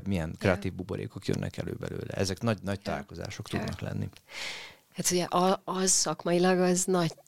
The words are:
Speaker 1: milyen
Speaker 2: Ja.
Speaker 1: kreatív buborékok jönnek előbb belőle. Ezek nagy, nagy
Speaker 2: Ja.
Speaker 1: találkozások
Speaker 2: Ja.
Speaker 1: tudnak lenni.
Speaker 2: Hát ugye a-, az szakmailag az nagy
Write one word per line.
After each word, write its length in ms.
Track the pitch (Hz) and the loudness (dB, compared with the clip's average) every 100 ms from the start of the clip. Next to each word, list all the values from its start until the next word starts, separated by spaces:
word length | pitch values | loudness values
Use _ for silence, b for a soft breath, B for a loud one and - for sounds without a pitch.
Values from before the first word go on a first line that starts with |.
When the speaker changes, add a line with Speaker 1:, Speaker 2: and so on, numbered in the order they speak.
| 87 | 2
Speaker 1:
milyen 220 | 95 80 | -2 -2
Speaker 2:
Ja. 100 | 87 | 0
Speaker 1:
kreatív 340 | 101 90 98 | 2 4 0
buborékok 540 | 92 92 98 104 - - | -6 -6 -6 -6 -8 -2
jönnek 300 | 95 - - | -2 -2 -6
előbb 220 | - - | -6 -6
belőle. 340 | 50 - - | -6 -6 -6
Ezek 260 | - 95 95 | -2 -2 0
nagy, 160 | 117 101 | -2 -2
nagy 140 | 95 98 | -2 -4
Speaker 2:
Ja. 60 | |
Speaker 1:
találkozások 680 | - 78 - 82 95 - 110 | -4 -6 -6 -8 -8 -8 -6
Speaker 2:
Ja. 60 | - | -4
Speaker 1:
tudnak 220 | 208 87 | -4 -6
lenni. 280 | 101 104 101 - - B B B B B B | -4 -4 -6 -8 -16 B B B B B B
Speaker 2:
Hát 160 | - - | -2 0
ugye 140 | 180 | 2
a-, 360 | 170 180 185 190 | 2 4 4 2
az 260 | - 185 190 | 0 0 2
szakmailag 680 | - 160 160 170 175 185 185 | 4 2 -2 2 4 6 6
az 260 | 180 180 | 4 4
nagy 300 | - 185 165 - | 4 4 2 -2